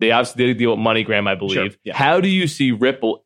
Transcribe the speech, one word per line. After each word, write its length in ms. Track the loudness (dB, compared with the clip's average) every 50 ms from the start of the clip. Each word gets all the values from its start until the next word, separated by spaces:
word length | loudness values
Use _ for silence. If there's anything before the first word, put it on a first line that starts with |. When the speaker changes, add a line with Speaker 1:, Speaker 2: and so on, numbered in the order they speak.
Speaker 1:
they 100 | 0 2
obviously 340 | 4 2 2 0 -2 -2 0
did 100 | 0 0
a 40 | 0
deal 120 | 0 0 0
with 40 | 0
MoneyGram, 480 | 0 0 0 0 0 -2 -2 0 0 0
I 80 | -2
believe. 360 | -2 -4 -4 -2 -2 -4 -4
Speaker 2:
Sure. 80 | -6 _ _
Yeah. 120 | -8 -4
Speaker 1:
How 260 | 0 2 2 2 2
do 60 | 2 2
you 180 | 0 0 0 -2
see 240 | -2 0 0 0
Ripple 500 | 0 0 -2 -2 -2 -2 -2 -4 -4 -2 _